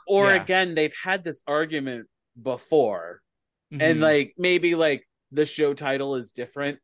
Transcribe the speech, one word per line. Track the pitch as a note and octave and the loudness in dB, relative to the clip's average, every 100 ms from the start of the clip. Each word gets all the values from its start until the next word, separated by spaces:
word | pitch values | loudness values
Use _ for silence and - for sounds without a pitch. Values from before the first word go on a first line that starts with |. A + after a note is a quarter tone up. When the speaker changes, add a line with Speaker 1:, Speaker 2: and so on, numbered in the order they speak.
| - | 0
Speaker 1:
Or | G3 G3+ | 4 6
Speaker 2:
Yeah. | F#3+ | 4
Speaker 1:
again, | - F#3 F#3 D#3+ | 2 0 0 0
they've | D3+ - | -2 -4
had | F#3 F#3+ E3+ | -6 -4 -6
this | C#3+ - | -12 -4
argument | D3 D#3+ D#3 C3+ A#2+ A2 _ _ A#2+ | -2 -2 -4 -6 -10 -14 _ _ -12
before, | B2 B2 - D#3 A#2 F#2 E2+ F2 _ _ _ _ _ | -8 -8 2 2 2 -2 -8 -16 _ _ _ _ _
and, | - | -2
Speaker 2:
Mm-hmm. | D#3 D#3 | 2 4
Speaker 1:
like, | D#3 D3 B2+ - | 4 2 0 -2
maybe, | F3+ F3+ F3 E3 | 0 2 2 2
like, | D#3+ C3+ _ _ _ | 2 0 _ _ _
the | C#3 D3 | -2 -2
show | - D3 | 0 -2
title | C#3+ C#3+ C3+ C#3 C3 | -2 -4 -4 -4 -6
is | A#2 | -8
different | - A#2+ C#3 C#3+ D3 | -12 -12 -8 -8 -8